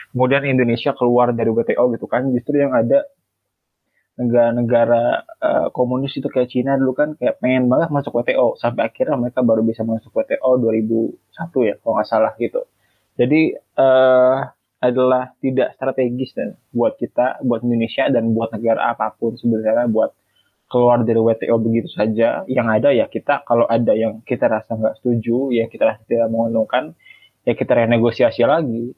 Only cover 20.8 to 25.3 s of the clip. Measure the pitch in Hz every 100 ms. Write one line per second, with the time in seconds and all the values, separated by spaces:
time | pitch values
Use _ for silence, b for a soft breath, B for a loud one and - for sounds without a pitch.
20.8 | 120 120 117 113 113 110 - 117 113 113
21.8 | - - 110 107 113 156 147 127 117 110
22.8 | 139 123 104 110 - 143 - 120 117 117
23.8 | 110 110 110 110 - 120 120 110 - 110
24.8 | 110 - 123 120 117